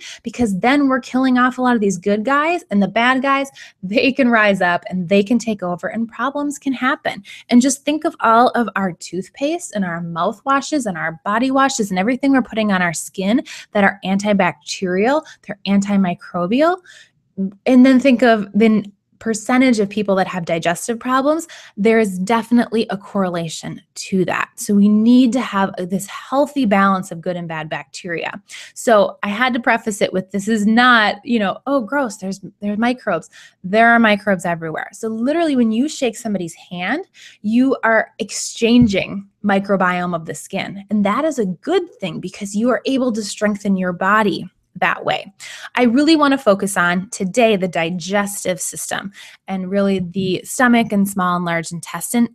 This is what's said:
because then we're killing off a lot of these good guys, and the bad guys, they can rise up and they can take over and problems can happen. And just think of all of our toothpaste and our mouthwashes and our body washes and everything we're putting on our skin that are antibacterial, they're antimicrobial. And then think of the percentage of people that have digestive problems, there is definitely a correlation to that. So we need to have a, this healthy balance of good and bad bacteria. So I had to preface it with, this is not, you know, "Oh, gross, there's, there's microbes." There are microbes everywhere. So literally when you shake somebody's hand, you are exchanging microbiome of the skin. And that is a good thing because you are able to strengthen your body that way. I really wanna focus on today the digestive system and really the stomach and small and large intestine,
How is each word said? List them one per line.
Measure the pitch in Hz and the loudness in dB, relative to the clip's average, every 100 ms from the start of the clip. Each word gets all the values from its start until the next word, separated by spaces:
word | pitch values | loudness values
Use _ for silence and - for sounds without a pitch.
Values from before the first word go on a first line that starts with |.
| - - | -10 -14
because | 233 233 233 185 | -12 -4 -2 0
then | 240 294 269 | 2 2 2
we're | 262 | 0
killing | - 254 262 247 | -2 0 2 2
off | 254 254 | 2 0
a | |
lot | 247 | 0
of | 240 | 2
these | 202 175 | 0 0
good | 202 214 | -2 -2
guys, | 226 285 311 349 - | 0 0 0 -2 -2
and | 202 | 0
the | 190 | 2
bad | 220 240 262 | 2 2 2
guys, | 277 277 269 - - _ | 0 -2 -4 -10 -20 _
they | 185 226 269 | -2 2 2
can | 254 240 | 2 4
rise | 226 208 185 | 4 4 4
up | 180 175 - | 2 0 -2
and | 185 170 | -6 2
they | 202 | 2
can | 208 240 | 4 0
take | 226 214 | 0 -4
over | 175 175 - | -6 -6 -6
and | 220 226 | -6 -8
problems | - 254 285 294 285 | -6 -6 -4 -6 -4
can | 277 | -6
happen. | 240 254 302 - - - - - | -2 -2 -2 -6 -8 -14 -20 2
And | 240 | 4
just | 269 - | 4 0
think | - 302 | -2 -2
of | 320 - | -4 0
all | 226 226 247 | 4 6 4
of | 240 240 196 | 2 -2 -2
our | 190 | -4
toothpaste | 165 - 175 - - 285 339 - | -4 -10 -10 -10 -6 -4 -4 -6
and | 208 | -6
our | 180 170 | -4 -6
mouthwashes | 170 165 185 214 269 277 - 302 214 | -6 -4 -4 -4 -2 -2 0 -4 -4
and | 165 | -4
our | 160 165 | -6 -6
body | 202 220 262 | -4 0 0
washes | 269 269 269 202 | 2 0 0 -2
and | 185 | 0
everything | 202 262 277 | 0 0 2
we're | 262 | 2
putting | - 220 208 | 0 -2 0
on | 185 | 0
our | 175 | 0
skin | 156 - - 190 262 - - - | -4 -10 -4 0 0 -2 -14 -6
that | 208 | 0
are | 196 196 | 2 0
antibacterial, | 185 196 208 202 180 - - - 185 185 226 302 311 - | -2 -2 0 2 0 -2 -12 -8 -4 0 0 0 -4 -16
they're | - - - | -16 -10 0
antimicrobial. | 202 202 202 185 175 - 175 175 247 330 359 - - _ _ _ - 190 - - | 0 2 0 0 -2 -8 -6 -2 2 2 0 -8 -20 _ _ _ -8 -8 -4 4
And | 254 | 6
then | 262 254 | 8 6
think | 277 233 | 4 4
of | 247 220 - | 4 2 0
the | 208 226 214 - - _ _ | 2 4 4 -2 -14 _ _
percentage | 226 220 - 247 262 214 | -6 -4 0 4 4 4
of | 202 | 0
people | 214 202 | -2 0
that | 190 185 | 0 0
have | 180 | -4
digestive | 170 165 170 175 - 233 | -4 -2 -2 -2 -6 -6
problems, | 254 262 277 320 - - - | -2 0 2 0 -4 -18 -16
there | - 214 226 | 0 2 4
is | 214 180 | 2 -2
definitely | 190 226 220 240 - 220 226 | 0 -2 2 2 2 -2 -2
a | 190 | -6
correlation | - 202 185 175 165 - 165 156 _ | -6 -2 -2 -2 -6 -10 -12 -14 _
to | - - 190 170 | -16 -4 0 0
that. | - - - | 0 -2 -8
So | - | 0
we | 202 202 | 2 4
need | 214 226 247 262 | 4 6 6 4
to | 247 | 0
have | 220 196 196 196 | -2 -2 -2 -4
a, | 180 | -6
this | 190 - | -6 -6
healthy | - - 269 285 285 226 | -14 -4 -2 0 0 2
balance | 196 196 190 - | 4 4 2 -4
of | 170 | -8
good | 185 | -8
and | 175 170 | -6 -8
bad | 160 156 | -8 -8
bacteria. | 151 - - 180 165 - 202 - - - | -10 -10 -14 -8 -6 -6 -10 -16 -20 -18
So | - - 214 190 - | -4 2 4 4 -2
I | 202 | -6
had | 202 254 | -2 -2
to | 247 | 0
preface | 247 233 233 208 | 0 0 -2 -2
it | 208 | -2
with, | 185 190 | -2 -4
this | 202 202 | -6 -2
is | 220 208 | 0 2
not, | 226 247 233 208 196 | 4 6 4 2 -2
you | - 233 | -2 0
know, | 190 - 262 | 0 -4 -2
"Oh, | 277 | -2
gross, | 202 285 247 - | -2 -4 -4 -6
there's, | 190 196 170 - | -10 -10 -14 -10
there's | 208 208 | -6 -2
microbes." | 240 254 214 165 - - - _ | -2 -2 -2 -4 -6 -20 -20 _
There | 180 214 233 | 0 4 6
are | 233 | 6
microbes | 220 202 202 185 | 4 2 0 -2
everywhere. | 175 170 160 - - | -2 -4 -6 -8 -10
So | - 226 | -8 -8
literally | 220 247 330 330 262 | -4 -2 0 0 2
when | 226 | 2
you | 220 302 | 2 -2
shake | - 247 226 | -2 -4 -4
somebody's | 220 190 170 | -6 -4 -6
hand, | - - 175 185 302 381 _ - _ | -12 -14 -8 -4 -4 -8 _ -20 _
you | 208 233 262 - | 0 2 2 2
are | 226 220 - - | 2 2 0 -6
exchanging | 202 - - - 233 247 233 190 - 196 - _ | -10 -8 -10 -2 4 6 6 2 -4 -8 -12 _
microbiome | 208 196 202 190 180 180 180 | -2 0 0 0 0 0 -2
of | 170 165 | -6 -8
the | |
skin. | 156 - 196 - 196 202 | -12 -10 -8 -8 -12 -4
And | 214 196 | -2 0
that | 233 | 0
is | 311 269 | -2 -2
a | 190 | -4
good | 175 - 370 339 - | -4 -2 -2 -2 -8
thing | 175 - | -10 -8
because | 185 - 202 | -12 -10 -6
you | 202 240 | -2 0
are | 233 | 0
able | - 269 254 | -2 -2 0
to | 220 | -4
strengthen | 208 - 208 208 208 185 | -6 -4 -4 -2 -2 0
your | 180 | -2
body | 175 190 214 202 160 180 _ _ - | -2 0 2 0 -2 -10 _ _ -4
that | 175 - - | -4 -2 -4
way. | 151 196 _ - - - | -4 -6 _ -20 -18 -8
I | 240 | 0
really | 247 247 294 320 | 2 4 4 4
wanna | 285 269 | 4 2
focus | 214 202 196 190 | 2 2 0 -2
on | 175 180 196 | 0 -2 -4
today | - 190 247 226 196 | -6 -2 2 2 2
the | 185 | -2
digestive | 170 165 180 175 202 196 - - 175 | -2 -4 -4 -4 -2 -2 -6 -6 -6
system | - 165 - - 196 - - - - | -8 -10 -8 -8 -10 -16 -20 -20 -10
and | 190 180 | -8 -4
really | 202 196 190 | 0 0 0
the | 175 190 185 175 | -4 -4 -2 -4
stomach | - - 247 233 - | -6 0 4 4 2
and | 202 196 | 0 0
small | 196 180 | -2 -2
and | 180 175 | -2 -2
large | 165 160 | -4 -6
intestine, | 170 - 170 - 240 233 | -12 -12 -12 -4 0 0